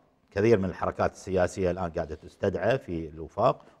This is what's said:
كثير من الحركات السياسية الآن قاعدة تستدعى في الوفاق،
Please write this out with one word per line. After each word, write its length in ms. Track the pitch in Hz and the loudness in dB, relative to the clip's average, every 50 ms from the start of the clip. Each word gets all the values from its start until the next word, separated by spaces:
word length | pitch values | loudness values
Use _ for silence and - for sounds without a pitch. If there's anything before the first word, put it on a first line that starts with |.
| _ _ _ _ _ _ | _ _ _ _ _ _
كثير 280 | - 101 101 117 117 95 | -2 2 4 6 6 4
من 60 | 95 | 4
الحركات 480 | 92 76 - - 90 - - 101 87 - | 0 -4 -4 -4 -4 -2 0 0 -2 -2
السياسية 580 | - - 98 92 92 90 87 - 101 95 87 | -4 -6 -2 2 2 2 2 2 0 0 0
الآن 200 | 87 92 92 85 | 0 -2 -4 -4
قاعدة 240 | 78 85 80 76 78 | -4 -4 -6 -6 -8
تستدعى 640 | - - 87 - - - 98 90 85 92 107 123 131 | -12 -14 -16 -8 -4 -2 -2 0 0 0 0 0 0
في 300 | - - 87 82 82 78 | -2 -4 -6 -6 -6 -8
الوفاق، 540 | 80 80 80 73 - 101 107 135 151 - - - - _ | -10 -12 -14 -8 -2 0 2 2 2 0 -6 -20 -20 _